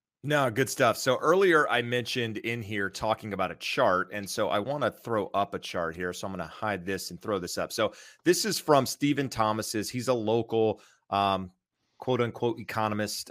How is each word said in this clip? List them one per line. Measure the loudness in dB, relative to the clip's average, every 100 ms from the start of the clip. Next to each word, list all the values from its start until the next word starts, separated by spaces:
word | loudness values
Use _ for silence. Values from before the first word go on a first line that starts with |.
| _ _
No, | -2 0 0
good | 0 -2
stuff. | 2 2 4
So | 0 2
earlier | 4 4 6 4 4
I | 0
mentioned | 0 -2 -2 -4 -4 -4
in | -6 -6
here | -6 -4 -4
talking | -2 0 0 -2
about | -2 -2
a | -4
chart, | -4 2 4 4 0
and | -6 -6
so | -2 0
I | 0
wanna | -2 -2 -2
throw | -2 -2 -2 0
up | -2 -2
a | -4
chart | -6 -4 -4 -2
here. | -6
So | -6 -8
I'm |
gonna | -8 -8
hide | -6 -4 -4 -4
this | -6 -6
and | -10
throw | -4 -4
this | -4 -4
up. | -4
So | 0 -2 -2 -18 -2 2
this | 2
is | 0 -2
from | 4 4 4
Stephen | 0 0 0 -2
Thomas's. | 0 0 0 -2 -4 -4
He's | -4 -2
a |
local, | 0 2 0 2 2 2 0 -8 _ _
um, | 2 2 2 -2 -14 _ _ _ -8
quote | 0 0
unquote | 0 0 -2 -2
economist, | -4 -2 0 0 -2 -6 -6